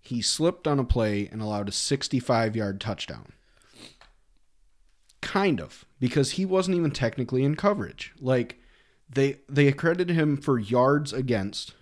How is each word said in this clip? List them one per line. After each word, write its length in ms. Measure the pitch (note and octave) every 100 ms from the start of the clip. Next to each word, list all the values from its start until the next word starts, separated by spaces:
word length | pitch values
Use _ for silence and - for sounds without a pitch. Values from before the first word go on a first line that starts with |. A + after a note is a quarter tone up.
he 200 | - A#2+
slipped 460 | G#2 - D#3+ F3 D#3
on 120 | C#3
a 60 |
play 440 | B2 B2 A2 G#2 G2+
and 120 | A2
allowed 260 | G#2+ G#2 G2+
a 40 |
sixty-five-yard 1080 | - - C#3 - C3+ - A#2+ A2+ A2+ G2+ G2
touchdown. 520 | - G2 - - - - _ _ _ - - _ - _ _ _ _ _ _ _ _ _ _ _
Kind 400 | - G3 G3 B2+
of, 240 | D2+ - - _
because 320 | B2+ D3 C#3
he 120 | -
wasn't 320 | F#3+ F#3 F#3 F3+
even 140 | D#3+
technically 540 | C#3 B2+ - B2 B2+
in 100 | C#3
coverage. 580 | D#3 G3+ G#3 G2+ - - -
Like, 380 | C3 C3 A#2+ - _ _ _ _ _
they, 300 | C#3 C#3 C#3 _
they 200 | C#3 C#3+
accredited 480 | C#3 F3 F3 F3 E3
him 200 | D3+ C#3+
for 220 | D3 B2+
yards 540 | G#2 B2 B2+ D3 C#3+
against 640 | A#2 C3 A2+ G2 - - -